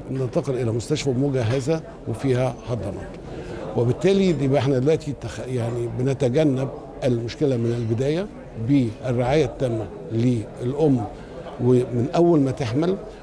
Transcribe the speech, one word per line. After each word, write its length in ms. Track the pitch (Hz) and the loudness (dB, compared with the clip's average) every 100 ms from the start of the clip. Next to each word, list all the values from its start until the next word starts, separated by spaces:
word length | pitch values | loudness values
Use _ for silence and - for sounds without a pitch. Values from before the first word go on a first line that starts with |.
| - | -4
ننتقل 420 | 131 127 175 143 | -4 -2 -2 -2
إلى 180 | 127 120 | -2 0
مستشفى 380 | 117 - 151 139 | -2 -2 -2 0
مجهزة 720 | 127 143 131 110 135 131 160 - - - | 0 0 2 2 0 0 -2 -4 -12 -8
وفيها 480 | 110 135 123 127 123 - | -2 0 2 2 -2 -6
حضانات. 720 | 120 98 92 82 - - - - - - - | -6 -6 -8 -10 -12 -12 -12 -10 -10 -4 0
وبالتالي 520 | 120 123 185 196 190 | 2 4 4 4 4
يبقى 300 | 143 139 139 | 4 2 2
احنا 200 | 127 131 | 4 2
دلوقتي 340 | 135 156 151 127 113 | 4 2 0 -8 -8
تخ-، 200 | - 127 | -8 -6
يعني 400 | 127 117 120 117 117 | -2 -2 -2 -4 -2
بنتجنب 680 | 131 131 131 135 156 131 131 - - - | 0 2 2 4 4 2 -2 -6 -12 -4
المشكلة 540 | 139 120 117 - 147 123 | 0 0 -2 0 0 2
من 160 | 117 117 | 0 0
البداية 480 | 113 113 135 160 208 - - 110 113 | -2 0 0 0 -4 -10 -14 -6 2
بالرعاية 760 | 143 117 104 127 120 123 151 135 | 4 4 -2 -2 0 2 4 2
التامة 400 | - 131 113 98 - - | 0 -2 -2 -6 -10 -4
للأم 880 | 113 123 120 104 - 123 143 156 127 101 - - - - - | 2 2 2 -2 -6 -4 2 4 4 0 -8 -14 -14 -12 -2
ومن 440 | 123 123 123 120 131 165 | 4 4 4 -2 0 4
أول 240 | 170 165 | 6 6
ما 120 | 135 | 4
تحمل، 440 | 123 127 131 170 196 - - | 0 -2 0 0 -2 -6 -16